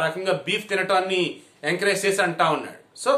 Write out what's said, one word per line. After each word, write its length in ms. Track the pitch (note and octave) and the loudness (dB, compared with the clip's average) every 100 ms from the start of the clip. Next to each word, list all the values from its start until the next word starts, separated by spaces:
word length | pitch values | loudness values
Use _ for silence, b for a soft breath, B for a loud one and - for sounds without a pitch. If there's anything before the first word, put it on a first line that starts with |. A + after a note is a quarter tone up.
| D#3+ | 0
రకంగా 300 | F#3 F#3+ F3+ E3+ | -2 -2 -2 -2
beef 180 | G#3 G#3 | -4 -2
తినటాన్ని 500 | G3 F#3 F#3+ F#3 F#3 D#3+ - B B D3 | -2 2 2 2 0 -2 -4 B B -4
encourage 340 | F3 G3+ F#3+ G3+ | 0 0 2 2
చేసి 160 | F#3+ F3+ | 2 0
అంటా 200 | E3 E3 C#3+ | 2 2 0
ఉన్నాడు. 220 | A2 - - - | -4 -14 -20 -6
So 100 | B3 | 0